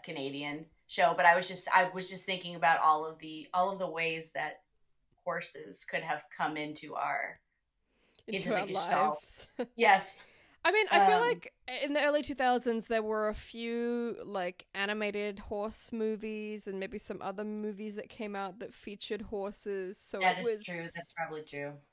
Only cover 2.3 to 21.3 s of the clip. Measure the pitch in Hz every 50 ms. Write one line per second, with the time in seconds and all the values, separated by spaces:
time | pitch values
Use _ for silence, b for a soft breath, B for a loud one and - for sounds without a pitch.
2.3 | 185 180 - 175 175 165 170 165 165 - - 160 156 156 156 160 160 156 160 156
3.3 | 156 156 151 - - 180 185 196 196 185 185 170 160 165 165 165 160 160 160 -
4.3 | - 147 151 151 - - _ _ _ _ _ _ _ _ _ _ _ _ - 180
5.3 | 180 180 170 - - - 156 - - - - - - 160 156 160 151 151 - -
6.3 | - - 170 151 156 151 151 151 147 - 160 147 - - 143 147 143 - - -
7.3 | - - _ _ _ _ _ _ _ _ _ _ b b b b b b b -
8.3 | - 190 165 226 226 180 202 190 185 180 170 175 - - 381 - 302 302 - -
9.3 | - - - - _ - 247 240 - 233 226 214 196 190 - - - - - b
10.3 | b b b b b b - 330 370 427 427 - - 339 392 381 403 359 480 480
11.3 | 466 - - - _ _ - - 254 240 269 285 285 294 285 294 294 302 285 -
12.3 | 285 247 262 254 247 247 247 254 226 226 - - 233 220 214 214 214 214 214 214
13.3 | 214 - - - - 226 233 233 233 233 240 240 240 240 240 233 - - - -
14.3 | 202 196 180 180 185 _ - _ - 185 202 202 214 214 214 208 202 208 208 208
15.3 | 196 202 208 - 220 208 202 220 214 - - - - 226 220 220 220 196 214 220
16.3 | 214 214 214 214 214 208 - 202 196 190 196 214 240 214 - - 208 - - 190
17.3 | 196 196 214 214 214 214 214 214 208 190 214 214 202 214 - - - - 220 214
18.3 | 202 196 196 190 185 233 196 - - - - 226 202 202 - - 220 202 214 196
19.3 | 226 202 190 202 202 - - 208 196 196 185 185 208 - - - - 202 185 185
20.3 | 180 185 247 233 220 208 214 185 175 170 170 165 - 175 170 _ - - 165 156